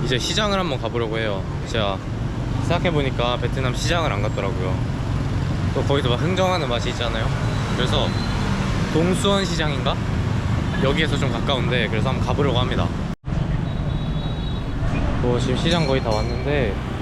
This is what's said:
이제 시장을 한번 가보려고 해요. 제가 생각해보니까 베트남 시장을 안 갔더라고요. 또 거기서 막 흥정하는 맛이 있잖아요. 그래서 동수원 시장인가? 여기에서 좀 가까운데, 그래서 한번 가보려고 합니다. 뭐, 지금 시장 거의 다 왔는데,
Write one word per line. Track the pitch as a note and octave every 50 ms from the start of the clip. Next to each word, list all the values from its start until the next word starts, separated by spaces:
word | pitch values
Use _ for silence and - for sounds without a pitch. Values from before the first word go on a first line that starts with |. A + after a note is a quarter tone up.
| C#3+
이제 | - C3 A#2+
시장을 | - - - G#3 G#3+ G#3 G3 F#3+
한번 | F#3 E3+ C#3 A#2+
가보려고 | A#2 A2+ A2 A#2+ A#2 A2 G#2+ A2+
해요. | A2+ G#2+ G2+ F#2+ F#2 F2+ - - - -
제가 | - A#2 G#2+ G2+ G2 F#2 - - - - - - - - - - - - - -
생각해보니까 | E3 F3 E3+ F#3 D#3+ D3+ C#3 C3+ B2 - A#2+ B2 B2 A#2+
베트남 | - B2 B2 C#3 C3 B2+ A#2+
시장을 | A#2 - A#2+ E3 F3 D#3+ C#3+
안 | G#2 G2
갔더라고요. | G#2 G#2+ - G#2+ G2 G2 F2+ F#2 F#2 F#2 F#2 F#2 - - - - - - - - - - - - - - - - - - -
또 | - -
거기서 | - C#3 C#3+ - B2
막 | A#2+ A#2
흥정하는 | B2 E3 F#3 F3+ F#3 F#3 F#3 F3 D3+ B2+
맛이 | A#2+ A#2 G#2+ B2
있잖아요. | A#2 - A#2+ A#2 A2+ A2 A2+ B2+ - - - - - - - - -
그래서 | - B2 B2+ - D3 A#2 G2+ G2 - - - - - - - - - - - - - - - -
동수원 | D#3 E3 F3+ F#3 E3+ - G3 G3+ G3 G3
시장인가? | F3 E3+ D#3+ D#3+ D3+ C#3+ C3 B2+ C#3 E3 - - - - - - - - - - - - - - - - - -
여기에서 | C3+ C3+ C3+ D#3 D3 C#3 C#3
좀 | C#3 C#3
가까운데, | - A#2 A2 C3+ C#3 B2+ A2+ A2+ B2+ B2 A2+ G#2
그래서 | - A2 - C3
한번 | C3+ - -
가보려고 | - B2+ - C#3+ C#3+ A#2+ A#2+
합니다. | B2+ B2+ - - - E2 - - - - - - _ - - - - - - - - - - - - - - - - - - - - - - - - - - - - - - - - - - - - - - -
뭐, | - B2 B2 A#2+
지금 | B2 - B2+ A#2+
시장 | - E3 E3 F3 D#3+ C#3
거의 | C3 C3 B2+
다 | A#2+
왔는데, | A2 G#2+ B2+ B2 B2 - B2 C#3 D3 C#3+ B2+ G#2 F#2+ F#2 - - - -